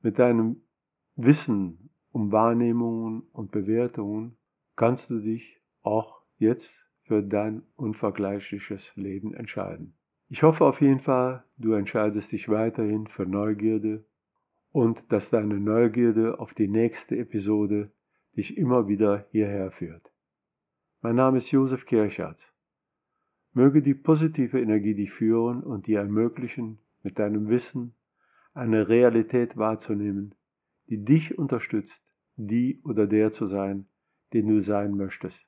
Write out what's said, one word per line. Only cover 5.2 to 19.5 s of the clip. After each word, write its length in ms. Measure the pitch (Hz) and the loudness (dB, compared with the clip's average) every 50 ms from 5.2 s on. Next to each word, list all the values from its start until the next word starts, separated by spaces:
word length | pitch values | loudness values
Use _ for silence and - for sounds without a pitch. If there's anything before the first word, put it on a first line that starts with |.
| 107 110 110 113 - - _ _ _ _ _ _ _ | -4 -4 -6 -6 -8 -16 _ _ _ _ _ _ _
auch 400 | 104 104 113 107 - - - _ _ _ _ | -2 -2 -2 -2 -4 -12 -20 _ _ _ _
jetzt 340 | 110 110 123 123 - - _ _ _ _ _ _ _ | 2 2 2 0 -6 -20 _ _ _ _ _ _ _
für 200 | _ 117 107 101 | _ -2 0 0
dein 420 | 101 104 104 104 110 107 113 - _ _ | 0 -2 -2 -2 -2 -6 -8 -14 _ _
unvergleichliches 1200 | _ 135 107 107 - - 107 98 - 101 98 101 101 98 - - 101 - - 104 95 - - _ | _ -6 -6 -6 -4 -4 -4 -2 -2 -4 -4 -4 -6 -8 -10 -12 -12 -10 -10 -12 -12 -12 -18 _
Leben 380 | - 98 98 95 101 107 107 - | -10 -10 -8 -8 -8 -10 -10 -10
entscheiden. 600 | - 117 110 - - 95 95 85 - - - _ _ _ _ _ _ _ _ | -10 -14 -10 -8 -8 -8 -8 -8 -12 -16 -18 _ _ _ _ _ _ _ _
Ich 120 | - - - | -4 4 4
hoffe 220 | 156 160 160 165 | 4 6 6 4
auf 160 | 143 135 - | 4 4 4
jeden 200 | 147 139 135 131 | 4 4 4 2
Fall, 440 | 135 - 135 127 127 127 127 127 _ _ _ _ | 2 0 0 0 0 -2 -4 -8 _ _ _ _
du 160 | 117 110 110 | -2 0 0
entscheidest 580 | 104 98 101 - 120 107 107 101 104 101 - - | 0 -2 -2 -2 0 0 0 -2 -4 -8 -8 -10
dich 160 | 101 - - | -10 -4 -2
weiterhin 580 | 107 104 110 113 113 - 113 104 107 107 110 - | 0 0 0 -2 -2 -2 -2 -2 -2 -4 -4 -8
für 180 | - - 101 | -8 -8 -6
Neugierde 760 | 90 95 101 104 107 110 101 104 110 110 107 104 110 107 107 107 _ _ _ _ _ _ _ _ _ _ _ _ _ _ | -4 -2 -2 -2 -2 -2 0 0 0 0 0 -2 -2 -4 -4 -10 _ _ _ _ _ _ _ _ _ _ _ _ _ _
und 260 | 151 120 113 113 110 - _ | 2 2 2 2 -2 -2 _
dass 220 | - 104 - - | 0 0 0 0
deine 280 | - 113 107 104 104 101 | 0 0 0 0 -2 -2
Neugierde 800 | 101 104 107 117 120 120 104 120 120 117 110 110 113 113 - - | 0 0 4 4 4 4 4 4 2 4 4 4 2 0 0 -4
auf 140 | 113 107 - | -10 -12 -2
die 160 | - 110 98 | -2 -2 0
nächste 480 | 101 110 117 117 113 - - - 117 | 2 2 2 0 0 -6 -8 -6 -6
Episode 760 | 113 123 - - 107 98 101 107 104 104 98 104 104 104 104 _ _ _ _ _ _ _ _ _ | -6 -6 -4 -6 -4 -2 0 0 0 0 0 -2 -2 -4 -6 _ _ _ _ _ _ _ _ _
dich 220 | - 104 - - - | -8 -8 -6 -4 -2
immer 300 | 175 123 123 123 113 98 | 0 2 2 2 2 0
wieder 360 | 104 98 110 104 101 101 104 _ | 0 2 2 2 2 0 -4 _
hierher 400 | - 110 107 101 | -2 0 0 0